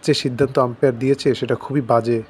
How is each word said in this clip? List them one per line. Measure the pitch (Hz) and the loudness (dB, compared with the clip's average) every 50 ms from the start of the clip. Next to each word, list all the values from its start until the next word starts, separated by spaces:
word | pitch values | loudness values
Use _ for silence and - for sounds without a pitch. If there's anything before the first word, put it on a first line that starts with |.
| - | 2
যে | - 147 | 0 0
সিদ্ধান্ত | - - 139 123 117 143 131 135 147 | 0 0 -4 -2 0 -2 0 2 0
আম্পায়ার | 131 123 120 - - 135 123 117 | 0 0 0 0 0 0 0 0
দিয়েছে, | 127 131 139 135 - 147 123 | 0 0 0 2 2 0 0
সেটা | - - 117 127 | 0 0 -4 -4
খুবই | - - - 135 147 | -4 -4 -4 -4 -4
বাজে। | 131 107 120 117 113 117 120 113 110 - | 0 2 2 2 2 2 -2 -2 -2 -8